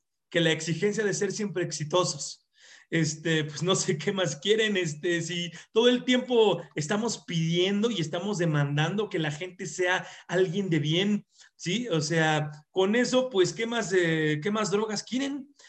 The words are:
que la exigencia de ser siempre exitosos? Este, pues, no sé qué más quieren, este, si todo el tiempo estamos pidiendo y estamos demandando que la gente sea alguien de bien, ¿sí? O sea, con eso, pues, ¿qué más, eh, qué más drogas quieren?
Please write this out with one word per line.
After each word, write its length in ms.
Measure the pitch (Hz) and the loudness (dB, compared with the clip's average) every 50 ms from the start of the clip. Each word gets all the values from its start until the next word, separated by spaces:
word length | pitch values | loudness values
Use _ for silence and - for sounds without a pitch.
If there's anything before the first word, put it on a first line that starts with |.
| _ _ _ _ _ _ | _ _ _ _ _ _
que 100 | - 175 | 0 2
la 120 | 165 160 | 4 4
exigencia 520 | 160 151 160 170 160 160 196 208 202 214 220 | 2 2 0 -2 -2 0 0 0 0 0 0
de 100 | 202 180 | 0 0
ser 200 | - 202 196 185 | 0 -2 -2 -2
siempre 320 | - 214 202 160 185 170 | -4 -6 -4 -4 -4 -4
exitosos? 840 | 147 - - 156 151 175 180 180 151 - 143 - - - - _ _ _ _ - - - - - _ | -4 -4 -6 -4 0 2 2 2 2 -2 -6 -10 -12 -12 -16 _ _ _ _ -20 -20 -20 -20 -10 _
Este, 540 | - 165 160 147 - - - 170 160 156 151 | -2 0 0 0 -2 -4 -2 0 0 0 0
pues, 180 | 151 - - | -2 -6 -4
no 140 | 156 175 190 | 0 0 0
sé 220 | 185 - - 180 147 | 2 2 0 -2 0
qué 160 | - 202 196 | -2 -2 0
más 240 | 196 185 160 - - | 0 0 -2 -2 -2
quieren, 400 | - 247 220 220 220 214 208 185 | 0 2 2 4 2 2 2 0
este, 440 | 180 160 147 151 - 180 175 170 | 0 -2 -4 -4 -2 0 0 0
si 300 | 165 170 180 175 175 170 165 - - - - | -2 -4 -4 -6 -6 -8 -10 -14 -20 -2 0
todo 160 | 220 233 247 | 4 6 6
el 160 | 247 240 254 | 4 4 4
tiempo 560 | 247 254 254 247 247 247 233 220 202 175 - - - - | 2 2 2 2 2 4 4 6 4 4 2 -2 -6 -6
estamos 500 | 165 147 - 208 208 233 240 - - - - | -6 -2 -2 0 0 0 -2 -4 -6 -8 -4
pidiendo 640 | 175 165 160 165 165 175 180 190 202 202 208 240 | -2 0 0 2 2 2 2 2 2 2 0 0
y 80 | 226 175 | 0 -2
estamos 380 | 160 151 - 175 185 208 208 165 | -4 -4 -4 -4 -4 -4 -2 0
demandando 720 | 175 160 151 147 143 139 143 147 156 170 190 208 214 196 | 0 2 2 2 0 0 0 0 0 0 0 -2 -4 -2
que 100 | - 175 | -2 -2
la 120 | 156 151 | -2 -2
gente 340 | 147 147 180 185 180 - 196 | -4 -6 -8 -10 -10 -10 -10
sea 420 | 175 - - 180 180 185 185 180 - - - - - | -10 -4 -2 0 0 0 0 -2 -6 -14 -18 -10 -4
alguien 400 | 175 185 190 180 160 202 196 185 | 0 0 0 2 0 -2 -2 0
de 100 | 165 156 | 0 0
bien, 460 | 143 147 156 175 196 208 208 202 - _ _ _ - _ _ _ | 0 2 0 2 2 2 0 -2 -4 _ _ _ -20 _ _ _
¿sí? 320 | - 165 185 226 247 233 | -6 -4 -2 -2 -2 -2
O 100 | 175 160 | -2 -2
sea, 520 | - 147 170 165 160 156 156 151 147 - - - - _ | 0 0 0 2 2 2 2 0 0 -4 -8 -14 -20 _
con 240 | _ 185 190 196 214 | _ 0 2 2 2
eso, 340 | 240 247 - 254 254 254 254 | 2 2 2 2 2 0 2
pues, 220 | - 196 180 165 | 2 2 2 2
¿qué 140 | - - 226 | 2 -2 -4
más, 280 | 226 240 233 214 160 190 | -2 -2 -2 -2 0 2
eh, 460 | 185 175 165 160 160 156 156 151 151 | 2 2 2 2 2 2 0 0 0
qué 80 | 151 - | -2 -2
más 220 | 202 220 214 185 | -2 0 0 0
drogas 320 | 180 202 220 220 214 202 - | 0 0 0 -2 -4 -6 -6
quieren? 500 | - 220 262 277 277 277 285 262 - _ _ - | -4 -4 -4 -2 -2 -4 -6 -10 -14 _ _ -20